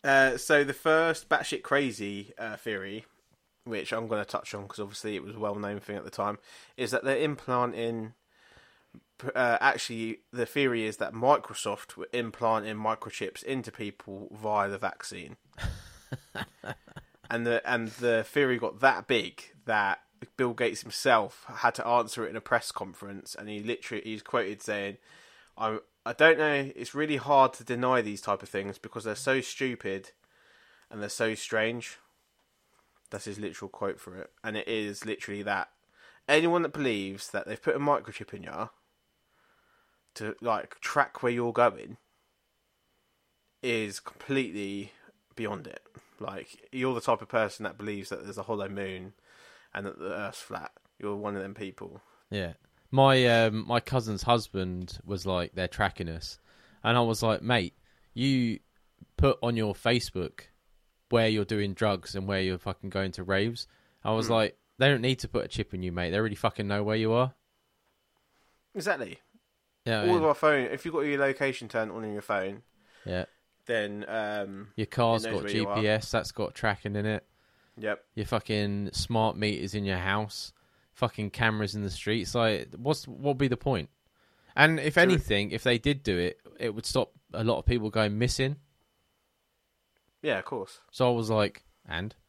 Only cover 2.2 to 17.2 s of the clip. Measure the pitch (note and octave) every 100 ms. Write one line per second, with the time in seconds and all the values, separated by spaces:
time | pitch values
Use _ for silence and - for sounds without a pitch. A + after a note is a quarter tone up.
2.2 | G#2 - A2+ G#2 A#2 G2+ G2 G#2+ - _
3.2 | _ _ _ _ A#2+ G#2+ - A2+ A2+ G#2+
4.2 | G2+ - - G#2 G2 - G2+ G#2 G#2+ G2+
5.2 | G2+ A2 G#2+ G#2 G#2 G2+ - G2+ F#2 -
6.2 | G#2 G2+ - - - - A#2 B2 C3+ C3+
7.2 | D3+ C#3+ - B2 A#2+ A2+ A#2 A#2 A2 _
8.2 | _ _ _ - _ _ _ - _ _
9.2 | B2+ - B2 A#2 C3+ A#2 - A2+ A2+ A2+
10.2 | _ A#2+ A#2 D3 C3+ A#2 A2 G#2 G2+ A2+
11.2 | B2 C#3+ - G#2+ A2 G2+ - - - B2
12.2 | A2+ - A#2 A2 G#2+ G#2+ A2 A2 A2 -
13.2 | F#2+ - - C3 A2 - G#2 - - G2
14.2 | G#2 G#2 G#2+ G#2 G2 G2 G2 - - F#2+
15.2 | D2+ - _ - - - - - - C3+
16.2 | _ - - _ - A#2 - - _ _